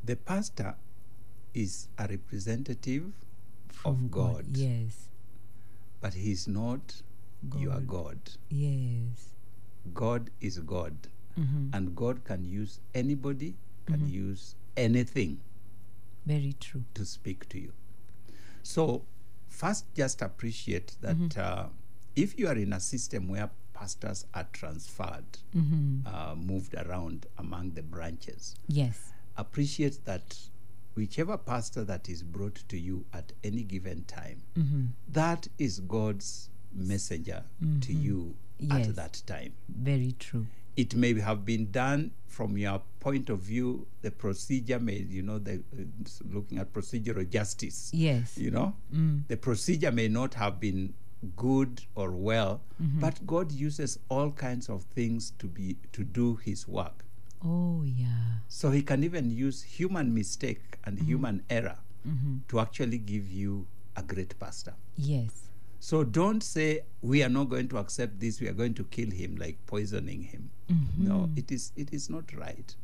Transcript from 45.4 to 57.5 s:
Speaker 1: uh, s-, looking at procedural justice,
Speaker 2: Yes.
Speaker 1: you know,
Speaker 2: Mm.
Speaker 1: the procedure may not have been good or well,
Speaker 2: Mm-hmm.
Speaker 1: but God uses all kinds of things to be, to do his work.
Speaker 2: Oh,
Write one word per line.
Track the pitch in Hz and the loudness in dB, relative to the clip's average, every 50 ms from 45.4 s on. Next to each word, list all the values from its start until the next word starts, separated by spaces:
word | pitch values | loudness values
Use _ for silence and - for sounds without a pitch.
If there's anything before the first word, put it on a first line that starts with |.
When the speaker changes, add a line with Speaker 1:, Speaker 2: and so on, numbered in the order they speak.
| 101 95 95 90 - - - | -2 -2 -2 -2 -2 -4 -4
Speaker 1:
uh, | - 95 95 98 104 - | -4 -4 -4 -4 -4 -4
s-, | - - - - - | -4 -4 -4 -4 -2
looking | 95 101 104 - - 95 | -2 -2 -2 -2 -2 -2
at | 95 - | -2 -2
procedural | - 107 98 - - 117 107 117 107 95 92 87 | -2 -4 -2 -2 -2 -2 0 0 0 0 0 2
justice, | 101 110 107 101 - - - - - - - - | 2 2 2 2 -2 -2 -4 -4 -4 -4 -4 0
Speaker 2:
Yes. | - 165 160 156 135 120 120 - - - | 2 4 4 6 4 4 2 0 -2 0
Speaker 1:
you | - 120 | 0 2
know, | - 117 131 196 202 - - - 147 | 4 4 4 2 2 0 -2 0 4
Speaker 2:
Mm. | 156 160 156 147 143 143 - | 4 6 6 6 4 2 0
Speaker 1:
the | 117 | -2
procedure | 104 - 131 117 104 - - 180 156 156 151 | 0 2 2 2 2 4 2 4 4 4 4
may | 117 117 113 110 | 4 4 4 4
not | 107 117 131 131 - | 4 4 2 0 0
have | 123 107 104 98 95 | 2 2 2 2 2
been | 110 101 92 95 95 98 - - - - - - - 92 87 | 2 2 2 2 2 0 -2 -2 -4 -4 -4 -4 -4 -4 -2
good | - 123 127 135 135 135 127 123 120 - - - | 2 4 6 6 6 4 4 0 -4 -4 -4 -2
or | 107 98 92 | -2 0 0
well, | 90 90 95 107 110 113 107 95 101 - - - - - | 0 2 2 4 4 4 4 4 2 0 -2 -4 -2 0
Speaker 2:
Mm-hmm. | 165 151 135 160 | 2 2 4 4
Speaker 1:
but | 151 160 - - - | 4 2 2 0 -2
God | - 160 170 185 156 | 2 2 2 2 2
uses | 147 135 143 151 147 - 147 131 - - - - | 0 0 0 0 2 0 0 -2 -2 -2 -2 0
all | 131 135 143 151 | 2 2 2 2
kinds | 143 - 143 127 123 120 - - | 0 -2 -2 -2 0 -2 -2 -2
of | 107 95 87 | -2 -2 -2
things | - - 123 117 113 117 117 107 - - - | -2 0 2 2 4 2 2 0 -2 -4 -2
to | - | -2
be, | 95 85 98 95 92 90 - - - | -2 -2 -2 0 0 0 -2 -2 -4
to | - - 101 | -2 -2 -2
do | 95 92 120 120 120 113 | 0 2 4 4 4 4
his | 107 - - 98 - - | 2 0 -2 -2 -2 -2
work. | - 92 98 90 - - - - - - - - - - - - | -2 -2 -2 -2 -2 -4 -4 -4 -4 -4 -4 -4 -4 -4 0 2
Speaker 2:
Oh, | 165 | 2